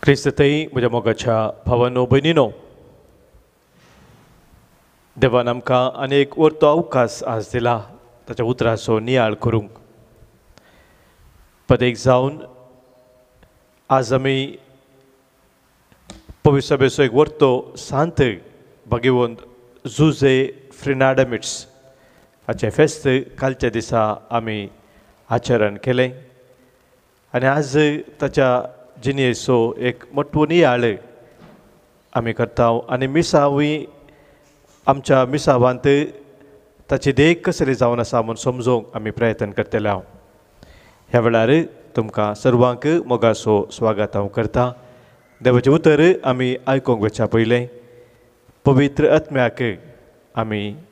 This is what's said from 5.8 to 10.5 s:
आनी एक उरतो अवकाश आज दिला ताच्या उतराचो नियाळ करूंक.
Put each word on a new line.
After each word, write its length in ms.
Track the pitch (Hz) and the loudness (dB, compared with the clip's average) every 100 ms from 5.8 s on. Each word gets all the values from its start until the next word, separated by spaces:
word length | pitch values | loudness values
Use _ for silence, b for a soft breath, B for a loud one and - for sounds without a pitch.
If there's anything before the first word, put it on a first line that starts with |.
| 127 120 | 0 -2
आनी 140 | 135 143 | -2 0
एक 220 | 139 - | 0 4
उरतो 280 | 156 156 151 | 2 4 2
अवकाश 560 | 156 170 135 117 - | 2 0 0 0 -2
आज 260 | - 113 104 | -8 -8 -6
दिला 260 | 123 117 117 104 - _ _ - | -4 -2 -2 -6 -20 _ _ -16
ताच्या 180 | 117 117 | -6 -4
उतराचो 520 | 127 117 110 - 110 | -2 -2 -2 0 -2
नियाळ 340 | 113 131 113 | 0 0 0
करूंक. 340 | 104 117 110 101 - _ _ _ _ _ _ _ | -2 -2 -2 -4 -18 _ _ _ _ _ _ _